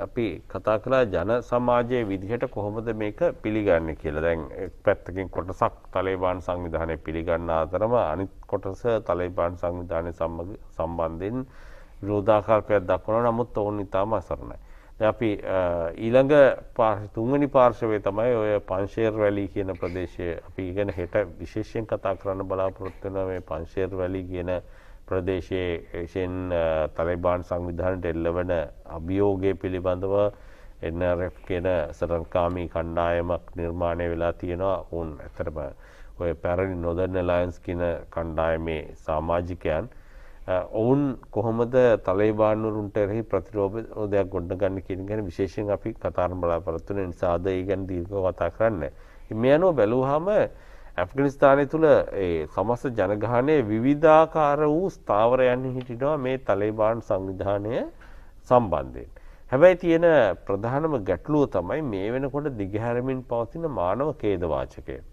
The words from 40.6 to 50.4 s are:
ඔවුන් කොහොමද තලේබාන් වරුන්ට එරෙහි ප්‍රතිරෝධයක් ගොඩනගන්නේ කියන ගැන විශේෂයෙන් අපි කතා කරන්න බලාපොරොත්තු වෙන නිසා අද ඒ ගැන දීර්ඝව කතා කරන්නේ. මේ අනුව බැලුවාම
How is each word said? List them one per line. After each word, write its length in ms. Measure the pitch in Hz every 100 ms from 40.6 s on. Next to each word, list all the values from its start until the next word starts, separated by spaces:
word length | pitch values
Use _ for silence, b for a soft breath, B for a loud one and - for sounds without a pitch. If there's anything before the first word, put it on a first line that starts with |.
| 87
ඔවුන් 480 | 110 117 139 143 113 -
කොහොමද 440 | 107 113 113 120 127 123 104
තලේබාන් 580 | - 95 110 107 107 107
වරුන්ට 340 | 110 107 101 110
එරෙහි 260 | 98 110
ප්‍රතිරෝධයක් 1040 | 110 98 - 107 98 113 110 110 104 101 92
ගොඩනගන්නේ 500 | 92 85 92 95 95
කියන 260 | - 92 98
ගැන 180 | 107
විශේෂයෙන් 460 | 95 - 95 - 104
අපි 220 | 98 113
කතා 180 | - 90
කරන්න 300 | 92 90 90
බලාපොරොත්තු 540 | 87 82 87 82 -
වෙන 120 | 101 90
නිසා 260 | 85 90
අද 120 | 85 92
ඒ 160 | 92
ගැන 240 | 95 95 95
දීර්ඝව 420 | 90 87 98 92
කතා 200 | - 85
කරන්නේ. 420 | - 113 95 69 - b b b
මේ 200 | 107 127
අනුව 200 | 151 185 143
බැලුවාම 520 | 104 127 131 151 185 208